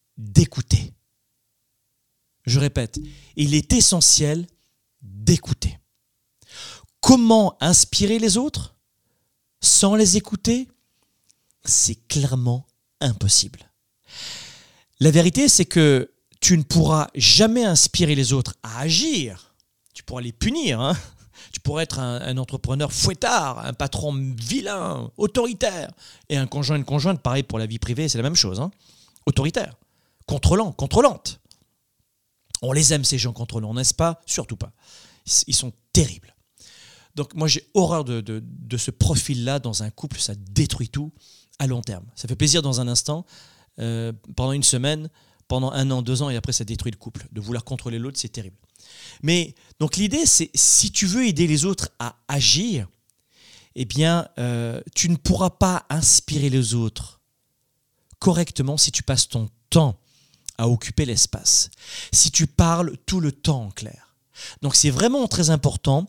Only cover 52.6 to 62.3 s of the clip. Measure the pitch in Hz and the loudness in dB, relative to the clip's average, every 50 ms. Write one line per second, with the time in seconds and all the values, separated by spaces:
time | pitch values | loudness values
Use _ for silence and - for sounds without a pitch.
52.6 | 202 240 202 135 101 90 _ _ _ _ _ _ _ _ _ _ _ - - - | 0 -2 -2 -4 -4 -8 _ _ _ _ _ _ _ _ _ _ _ -20 -20 -20
53.6 | _ _ - 123 131 104 - 131 156 160 170 170 - - _ - 123 123 120 117 | _ _ -10 -8 -8 -4 0 0 2 2 2 0 -2 -4 _ -6 -6 -4 -4 -4
54.6 | 117 117 117 - - - - - - 170 175 151 - - 185 180 185 180 - - | -4 -6 -6 -8 -12 -6 -4 -2 0 0 0 0 2 0 2 2 2 0 0 0
55.6 | 196 185 185 - - - 139 160 156 - - - - - 151 151 139 143 127 135 | 0 0 0 0 -4 -4 -2 0 2 4 4 4 2 0 -2 -2 0 2 2 2
56.6 | 123 107 117 120 113 110 - - - - - _ _ _ _ _ _ _ _ _ | 0 0 0 -2 -2 -2 -4 -8 -12 -14 -16 _ _ _ _ _ _ _ _ _
57.6 | _ _ _ _ _ _ _ _ _ _ _ _ - 185 175 165 175 - - - | _ _ _ _ _ _ _ _ _ _ _ _ 0 0 2 2 0 -2 -4 -4
58.6 | 143 135 147 151 - - - - - - 135 131 - - - 120 110 110 - _ | -4 -2 0 0 0 0 0 -2 -4 -2 0 0 0 0 -2 -4 -6 -6 -8 _
59.6 | _ _ - 165 156 135 98 - _ _ _ _ _ _ _ _ _ - - - | _ _ 4 4 4 4 2 -4 _ _ _ _ _ _ _ _ _ -14 -6 -2
60.6 | 113 117 120 107 - - - - 156 127 113 98 - - - - - - - - | 0 0 0 0 -2 -4 -4 -2 -2 -2 0 0 0 0 -2 -2 -2 0 2 2
61.6 | - - - - - - - - - - - - - - | 0 -2 -6 -14 -20 -16 -14 -14 -8 -2 2 2 2 2